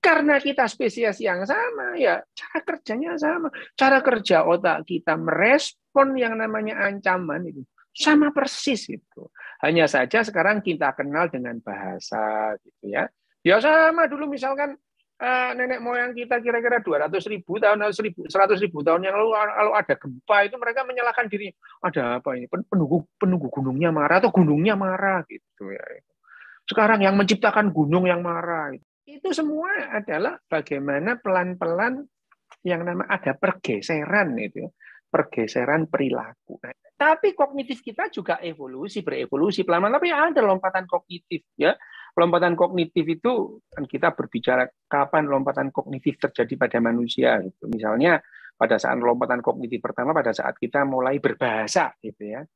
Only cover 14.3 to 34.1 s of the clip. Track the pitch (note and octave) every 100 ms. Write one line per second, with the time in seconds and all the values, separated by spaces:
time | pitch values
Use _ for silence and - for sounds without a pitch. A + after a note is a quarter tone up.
14.3 | C#4 B3+ C#4 C#4+ C#4 _ _ _ _ B3
15.3 | B3+ B3+ B3 B3+ B3+ A#3 B3 B3 A#3+ A#3+
16.3 | A#3+ A#3 A#3 A#3 A#3+ G#3 D3 D3+ F3+ G#3+
17.3 | G#3 - G3+ G#3+ G#3 G#3 G3 G#3+ F3 D#3+
18.3 | F#3+ G3 F#3+ G3+ E3 D3 E3 F#3+ G3+ A3
19.3 | G#3+ G#3 G#3 G#3+ G#3+ G3 C#3 C#3 B2+ -
20.3 | G3+ G3+ B3 A#3 A#3 B3 B3 A#3+ A#3 A3+
21.3 | G3+ G3+ - - - F#3 D#3 A#2+ B2 C#3+
22.3 | B2+ B2 F3+ - G3 D3 E3 - _ G3
23.3 | F3+ C#3 - C3 C3 E3+ D#3 D3 F3+ A#3+
24.3 | F#3+ E3 D3 F#3+ G3+ F#3+ F#3+ G3 F#3+ D#3+
25.3 | - _ _ G2 G2 - - _ _ _
26.3 | - - - - - G#3+ A3 G3 G3 G3
27.3 | G#3+ A3 G#3+ G#3+ D#3 D3 E3+ F#3 F3 F3
28.3 | E3+ E3+ E3 D3 C3 _ _ - C#4+ F#4+
29.3 | D#4+ D4+ D4+ F4 G4+ - G#3+ G#3 D#3 A3+
30.3 | E4+ _ D#3+ D3+ C#3 C#3 C#3 F3+ A#3+ G3+
31.3 | F#3 F3+ F3+ E3+ E3+ A3+ B3+ C#4+ _ _
32.3 | _ _ _ F3 E3+ F3 F3 - G3 -
33.3 | C3 F#3+ - - G#2+ - D#3+ D3